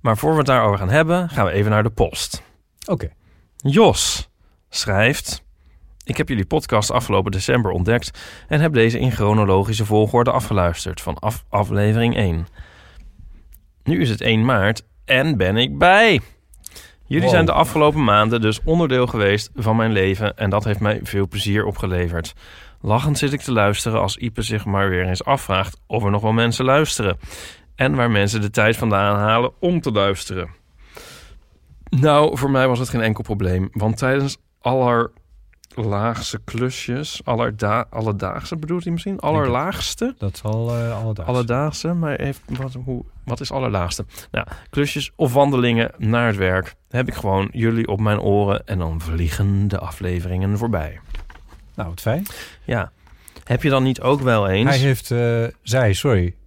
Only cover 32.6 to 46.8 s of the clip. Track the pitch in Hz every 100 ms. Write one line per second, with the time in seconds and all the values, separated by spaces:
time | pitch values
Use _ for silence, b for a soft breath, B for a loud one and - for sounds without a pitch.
32.6 | 131 123 127 120 110 107 104 104 95 90
33.6 | 92 - 107 113 131 135 139 - _ _
34.6 | 123 131 123 120 117 - _ - - _
35.6 | _ - 110 101 110 110 - 110 - 117
36.6 | 127 127 - 123 151 - - 117 120 107
37.6 | 104 110 120 - 110 101 95 - - 165
38.6 | 151 175 170 170 196 196 147 156 139 120
39.6 | 160 196 - - 240 269 98 - 107 107
40.6 | 117 120 117 110 113 104 90 127 117 123
41.6 | 151 151 156 175 160 143 139 135 - 127
42.6 | 131 127 127 127 - - - 117 139 139
43.6 | 127 101 87 - 101 B B - - B
44.6 | B - 143 - 139 _ 151 123 143 135
45.6 | 123 117 117 - 110 117 117 101 95 92
46.6 | 87 -